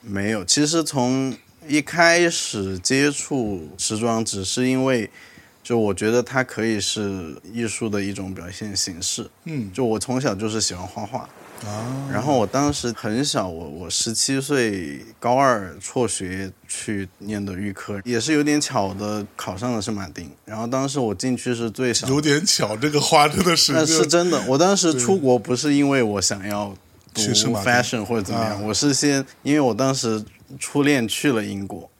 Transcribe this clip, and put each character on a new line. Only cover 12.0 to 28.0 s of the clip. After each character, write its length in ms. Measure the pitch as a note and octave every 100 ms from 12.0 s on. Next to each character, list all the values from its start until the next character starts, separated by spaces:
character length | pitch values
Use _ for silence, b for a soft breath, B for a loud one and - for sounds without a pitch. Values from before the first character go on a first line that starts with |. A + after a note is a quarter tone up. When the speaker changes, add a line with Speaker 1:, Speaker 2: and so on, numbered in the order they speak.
| C#3
Speaker 1:
然 100 | G#2+
后 160 | C3+ C3+
我 80 | G2+
当 280 | C3+ C#3+
时 200 | C#3+ A#2+ A2
很 260 | A2+ A2
小， 240 | D3 C#3+ F#2
我， 220 | E2 D#2+
我 200 | D#2 E2+
十 240 | - -
七 280 | A2 - C3+
岁 580 | C3+ C#3+ A#2 G2 D#2 C#2 - -
高 160 | A#2+ B2+
二 360 | C#3 A#2 F#2 D#2
辍 260 | - C#3+ A#2
学 460 | - F#2 F#2+ F#2+ - -
去 400 | - - G2+ F#2+ _
念 240 | G2+ G#2+
的 100 | G2+
预 180 | F#2 G#2
科， 300 | F#2+ - G2+
也 160 | A#2 A#2
是 140 | A#2+
有 100 | D3+
点 160 | D3 D3
巧 340 | C#3+ B2 G2 F#2+
的 300 | G#2 G#2+ G2+ -
考 180 | - G2
上 180 | B2
的 80 | A#2
圣 140 | G2+ G#2
马 100 | F#2+
丁。 200 | - E2 -
然 140 | - G#2+
后 100 | A#2
当 200 | C3 C3+
时 120 | C#3
我 160 | A#2 G2
进 220 | C3 B2
去 180 | - A#2
是 160 | A#2
最 220 | G#2 B2+
小 140 | A#2 C3
的。 60 |
Speaker 2:
有 60 | C#3
点 260 | D3+ C#3+ E3+
巧， 300 | - A2+ G#2+
这 140 | D3
个 100 | D3
话 300 | C#3+ D#3 D3+
真 120 | F#3+
的 140 | F3 E3
是。 160 | -
Speaker 1:
那 140 | D3 D#3
是 200 | D#3+ D3+
真 240 | E3+ F3
的， 140 | D3+ G#2
我 80 | C3+
当 180 | F3+ G3+
时 180 | E3 C3+
出 180 | A#2+ F#3+
国 220 | C3+ B2
不 160 | G2 B2
是 180 | D3
因 140 | C#3+ C#3
为 160 | C3+
我 180 | A2+ G2+
想 240 | F#2+ G2+ G2
要 300 | G#2 G2+ F#2 _ - -
读 80 | -
Speaker 2:
对。 40 | G#2+
去 60 |
圣 180 | A#2 -
马 120 | A2+
丁。 80 | A2
Speaker 1:
fashion 320 | A#2+ A#2+ A#2+